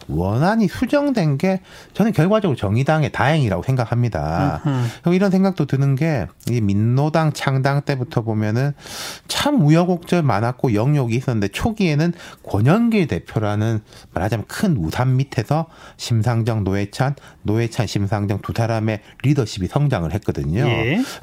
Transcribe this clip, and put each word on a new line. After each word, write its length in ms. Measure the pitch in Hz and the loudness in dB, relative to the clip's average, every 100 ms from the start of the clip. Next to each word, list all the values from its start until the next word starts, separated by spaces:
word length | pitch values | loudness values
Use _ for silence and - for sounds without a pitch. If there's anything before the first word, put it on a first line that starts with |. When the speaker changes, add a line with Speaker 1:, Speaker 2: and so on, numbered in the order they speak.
| - | -6
Speaker 1:
원안이 600 | 73 92 110 170 226 202 | -4 -2 0 0 2 0
수정된 680 | - 240 294 285 240 160 135 | -2 -2 0 0 0 0 0
게 220 | 185 190 - - - | 0 -2 -6 -20 -20
저는 200 | - 226 | -2 0
결과적으로 440 | - 165 220 202 120 | 2 2 2 2 0
정의당의 540 | 98 110 139 156 147 | 0 0 2 2 0
다행이라고 500 | - 120 160 123 87 | 0 2 2 2 0
생각합니다. 960 | 87 131 113 117 120 82 76 82 95 160 | -2 -2 0 0 0 0 -2 0 0 0
Speaker 2:
음흠. 220 | 156 135 120 - | -2 -2 -2 -2
Speaker 1:
그리고 120 | 170 | 0
이런 160 | 185 202 | 2 2
생각도 360 | 185 190 185 147 | 2 2 0 -2
드는 280 | 135 139 135 | 0 0 2
게 300 | 165 143 85 - - | 0 0 -4 -8 -4
이 100 | 120 | 0
민노당 720 | 104 101 110 127 147 160 160 | 2 2 2 2 2 2 0
창당 480 | - - 135 135 143 | 0 -2 0 0 0
때부터 380 | 139 139 127 - | -2 -4 -2 -2
보면은 520 | 110 107 107 107 143 143 - - - - - | -2 -2 0 0 -2 -4 -12 -14 -14 -16 -8
참 340 | - 285 294 | -2 0 4
우여곡절 580 | 147 160 175 180 - 180 | 6 6 4 0 0 0
많았고 520 | 147 98 117 127 143 | 2 2 0 -2 0
영욕이 400 | 104 123 147 120 | 2 2 0 0
있었는데 340 | 113 131 113 101 | -2 -2 -2 -2
초기에는 640 | - 240 214 185 147 170 170 - - - | -2 -4 0 0 2 0 -2 -12 -20 -4
권영길 600 | 98 117 202 233 220 165 | 0 4 4 4 2 0
대표라는 760 | 85 - - 107 104 107 113 - - - | -2 -4 -4 -2 0 0 -2 -6 -20 -8
말하자면 320 | - 95 113 - | -4 -2 -2 -6
큰 300 | - 208 131 | -4 0 0
우산 400 | 80 - 123 127 | -2 0 2 2
밑에서 500 | 135 - 107 147 165 - - - | 0 -4 -2 -2 -2 -12 -20 -14
심상정, 680 | - 117 110 113 110 110 | -2 0 2 0 0 0
노회찬, 500 | 95 98 101 - 135 143 - - | 0 0 -4 -2 -2 -2 -12 -12
노회찬, 440 | 98 107 117 - 101 | -4 -2 -2 -2 -4
심상정 540 | - 98 107 101 101 | -2 -2 -2 -2 -4
두 100 | - | -4
사람의 460 | - 113 113 110 107 - - | -4 -2 0 -2 -4 -8 -4
리더십이 460 | 127 143 107 - 92 | 0 0 -2 -4 -2
성장을 440 | 139 143 120 82 | 0 0 0 -2
했거든요. 540 | 85 - 78 69 90 117 | -4 -4 -4 -2 0 0
Speaker 2:
예. 340 | 113 113 180 269 - | 0 0 0 -2 -2